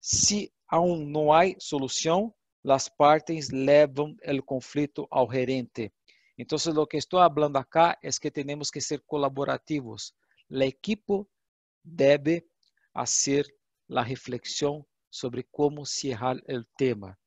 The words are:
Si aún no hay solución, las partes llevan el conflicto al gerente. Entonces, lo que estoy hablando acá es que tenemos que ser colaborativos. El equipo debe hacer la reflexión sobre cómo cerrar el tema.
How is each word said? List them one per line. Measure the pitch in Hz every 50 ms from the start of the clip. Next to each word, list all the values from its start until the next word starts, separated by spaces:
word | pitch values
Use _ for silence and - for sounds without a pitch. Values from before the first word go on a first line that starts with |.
Si | - - - - - - 208 208 196 - _ _ _
aún | _ - 165 170 180 175 165 151 147
no | 147 151 151 147 151
hay | 160 175 190 180 -
solución, | - - - 143 135 131 - - - 160 165 185 214 226 - _ _ _ _ _ _
las | - 135 135 - -
partes | _ _ 151 147 151 156 151 - 165 160 147 127
llevan | 127 131 135 135 143 147 151 147 131 139 147 151 151 - -
el | - 143 135 -
conflicto | - 135 131 123 - - 147 147 143 _ - 143 -
al | - 135 127 110
gerente. | 120 135 127 120 131 131 123 117 _ - 113 104 _ _ _ _ _ _ _ _ _
Entonces, | - 120 _ - 151 - 170 160
lo | 151 151
que | - - 151
estoy | 139 - - 185
hablando | 180 170 147 151 151 147 143 139
acá | 131 _ - 160 165 170 165 - -
es | - 131 -
que | - 151
tenemos | - - 143 139 147 147 147 -
que | - 151
ser | 135 - 156 139 _
colaborativos. | _ - 139 143 139 135 135 139 135 135 131 _ - 156 147 131 117 107 104 - - _ _ _ _ _ _ _ _
El | - 135 135
equipo | 135 131 _ _ - 214 214 _ - 202 196 208 _ _ _ _ _ _ _ _ _ _ _ _
debe | - 160 170 135 139 143 147 139 151 165 170 165 _ _ _ _ _ _ _ _ _ _
hacer | - 123 - - - - 143 139 143 143 - _ _ _ _ _ _ _
la | _ - 127 120
reflexión | 110 131 123 - - 123 120 _ - - - - 147 147 151 143 _ _ _ _ _
sobre | - - - 127 120 120 127
cómo | _ _ - 147 147 143 147 143
cerrar | - - - - 139 127 104 120 127 127 - -
el | - 143 123 113 _ _
tema. | - 139 131 120 104 101 95 95 _ _